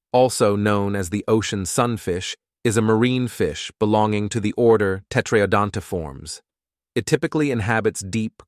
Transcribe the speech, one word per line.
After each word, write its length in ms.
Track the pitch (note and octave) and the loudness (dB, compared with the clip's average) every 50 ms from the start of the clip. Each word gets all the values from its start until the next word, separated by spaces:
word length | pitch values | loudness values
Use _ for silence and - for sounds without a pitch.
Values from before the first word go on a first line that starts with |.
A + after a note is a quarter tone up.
| _ _ | _ _
also 440 | - B2+ C3 B2+ - - A#2+ G#2 G2+ | 2 4 4 4 4 2 2 2 2
known 400 | G#2 G#2 G#2 G#2 G2+ G2+ G2+ G2+ | 2 2 2 2 2 0 -2 -2
as 140 | G2 F#2+ E2+ | -4 -4 -4
the 140 | G#2 G#2 - - | -4 -4 0 0
ocean 380 | A2 A2+ G#2+ - - G2+ F#2+ | 0 0 0 -2 -4 -4 -6
sunfish, 720 | - - - A#2+ A#2+ A#2 G#2 - - F2 F#2 F#2 - - - _ _ _ _ _ | -4 0 0 0 0 -2 -4 -4 -4 -6 -4 -6 -8 -10 -12 _ _ _ _ _
is 140 | A#2+ G2 A2+ | 0 2 2
a 40 | |
marine 460 | G#2+ A2 A2 A2 A#2+ B2 B2+ B2+ B2+ A#2 | 4 4 4 4 4 2 2 -2 -4 -4
fish 440 | - - - D#2 D2+ - - - - _ | -2 -2 -2 -2 -2 -6 -10 -14 -4 _
belonging 480 | A2 G#2+ A2 G#2+ G#2+ G#2+ G#2+ G#2 G#2 G2+ | 0 2 4 4 2 2 0 -2 -2 -4
to 100 | - A#2 | -4 -2
the 140 | G2 G#2+ - | -2 -2 0
order 500 | - B2 A#2 A2+ G#2 G#2 G2 F#2+ F#2+ - _ | 2 4 6 6 6 4 0 -2 -4 -8 _
Tetraodontiformes. 1300 | - B2+ - - B2 G#2+ G2+ F#2+ G2 G2+ G#2 G2+ - G#2 - - - F2+ D#2+ D2 C2+ C2+ D2+ D#2 - - _ _ _ _ _ _ _ _ _ _ _ | -2 -2 -2 2 2 2 2 4 2 2 0 0 -4 -8 -8 -6 -8 -8 -8 -8 -12 -14 -14 -16 -16 -16 _ _ _ _ _ _ _ _ _ _ _
It 100 | A#2+ G#2+ | -6 0
typically 460 | - D#3 C#3 - D#3 - D#3 D3+ C#3+ | 0 0 0 0 -2 -2 -2 0 0
inhabits 500 | B2 A#2 G2 A2+ A2+ A2+ G2+ G#2+ G2+ - | -2 -2 -2 0 0 0 0 0 -2 -2
deep, 400 | F#2+ F#2+ F2+ A2+ A2 A2 - - - | -10 -6 -4 -4 -4 -4 -8 -14 -20